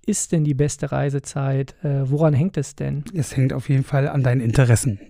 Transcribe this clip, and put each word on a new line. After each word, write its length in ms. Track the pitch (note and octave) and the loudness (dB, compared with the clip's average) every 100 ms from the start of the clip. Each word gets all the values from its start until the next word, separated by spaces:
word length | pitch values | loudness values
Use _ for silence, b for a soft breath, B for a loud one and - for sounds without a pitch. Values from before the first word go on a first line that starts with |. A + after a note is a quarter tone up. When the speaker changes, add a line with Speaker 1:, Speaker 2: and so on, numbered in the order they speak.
| - | -4
Speaker 1:
ist 280 | G#3 - | -4 -2
denn 100 | E3 | 0
die 100 | D3+ | 0
beste 380 | C#3 C#3+ - D3 | 0 -2 -2 -4
Reisezeit? 840 | C3+ C#3+ C#3 - C#3+ C3+ C3+ C3+ - | -2 -2 -4 -6 -4 -2 -2 -4 -6
Äh, 220 | D3 C#3 C3 | -4 -2 0
woran 240 | C#3+ D#3+ C#3 | 2 4 4
hängt 220 | F#3 D3 | 2 -2
es 180 | C3+ - | -6 -6
denn? 280 | C#3 C#3 D3 | -6 -6 -6
Speaker 2:
Es 240 | F#3 - - | -6 -4 0
hängt 180 | C3 | 0
auf 160 | C3+ - | 0 0
jeden 140 | C3+ | 0
Fall 240 | C3 C#3 C#3+ | 0 0 0
an 140 | D3 | 0
deinen 180 | B2+ B2+ | 2 2
Interessen. 600 | A#2 A2 A#2+ A2+ B2 G2+ | 2 4 4 4 2 -6